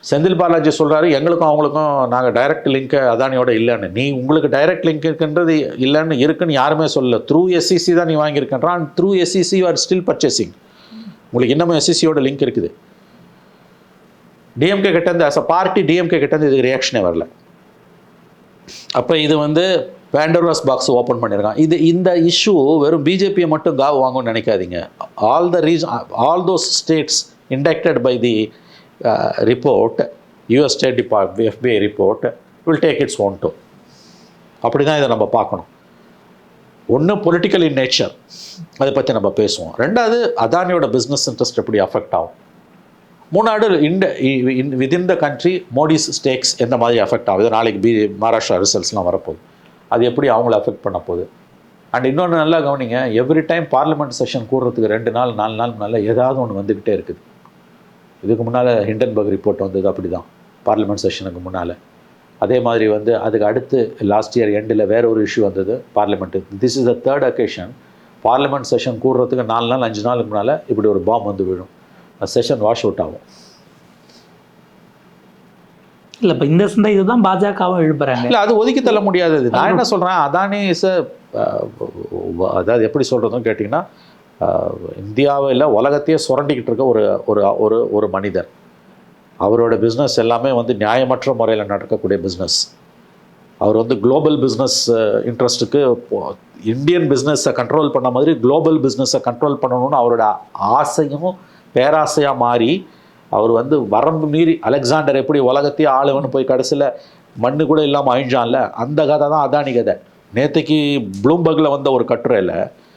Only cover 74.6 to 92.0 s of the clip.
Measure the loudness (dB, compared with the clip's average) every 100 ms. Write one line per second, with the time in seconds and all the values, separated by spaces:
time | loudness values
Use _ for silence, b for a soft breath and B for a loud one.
74.6 | _ _ _ _ _ _ _ _ _ _
75.6 | _ -20 -20 _ _ -2 0 0 2 2
76.6 | 2 2 2 4 2 2 2 2 0 0
77.6 | -2 2 0 0 0 -2 0 2 2 2
78.6 | 2 2 2 2 2 2 2 2 2 2
79.6 | 2 2 0 0 0 0 0 0 -2 -2
80.6 | -2 0 0 0 -4 -10 -12 -4 -4 -4
81.6 | -8 -8 -12 -10 -10 -8 -8 -4 -2 -2
82.6 | 0 2 2 0 0 0 0 -2 -2 -2
83.6 | -2 -4 -6 b b b _ _ -2 -2
84.6 | -2 -6 -12 -12 -8 0 2 2 0 2
85.6 | 2 2 2 0 0 0 2 -2 0 -4
86.6 | -2 -2 2 2 2 0 0 2 2 2
87.6 | 2 2 0 0 0 -2 -2 -4 -6 -14
88.6 | -20 _ _ -20 -20 _ _ -4 0 2
89.6 | 2 2 0 0 -2 0 0 0 0 -2
90.6 | -2 -2 0 0 0 -2 -2 -2 0 0
91.6 | -2 -6 -4 -4